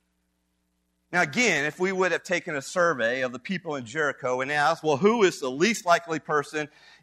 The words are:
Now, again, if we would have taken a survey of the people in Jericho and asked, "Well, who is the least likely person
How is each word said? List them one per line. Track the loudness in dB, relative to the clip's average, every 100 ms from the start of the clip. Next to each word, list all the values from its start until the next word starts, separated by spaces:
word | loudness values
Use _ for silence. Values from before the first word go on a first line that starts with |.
| _ _ _ _ _ _ _ _ _ _ _
Now, | 0
again, | 0 2 2 2
if | 0 -2
we | -2
would | 2 0
have | 0
taken | -2 -4 -4
a | -8
survey | -4 0 2 2 0 0
of | -2
the | -6
people | -8 -8 -6 -8
in | -6
Jericho | -2 -2 -2 -4 -2
and | -2
asked, | 0 0 0
"Well, | 0 2
who | 4 4
is | 2 2
the | -6
least | 0 0 0 2
likely | 2 2 -6
person | -2 -2 -2 -4 -8 _ -20 -12